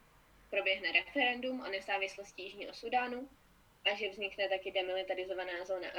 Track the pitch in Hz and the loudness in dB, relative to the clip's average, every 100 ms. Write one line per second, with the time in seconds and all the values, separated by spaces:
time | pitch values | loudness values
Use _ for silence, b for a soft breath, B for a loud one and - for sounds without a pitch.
0 | - - - - - 202 190 190 170 170 | -20 -20 -20 -20 -2 2 2 2 2 2
1 | - 285 247 240 254 254 185 196 - 196 | 2 4 4 2 -2 -2 -2 -4 0 0
2 | 190 - 196 - 190 202 - - 233 247 | 0 -4 -12 -10 -10 -8 -10 -8 2 2
3 | 247 247 277 - _ - - _ 202 202 | 4 -2 -6 -12 _ -20 -20 _ 0 2
4 | 202 196 196 208 190 190 190 190 185 185 | 0 -2 -4 0 2 2 2 0 2 0
5 | 190 180 185 185 185 175 190 185 170 | 0 -2 -2 -2 -2 -4 -2 -4 -2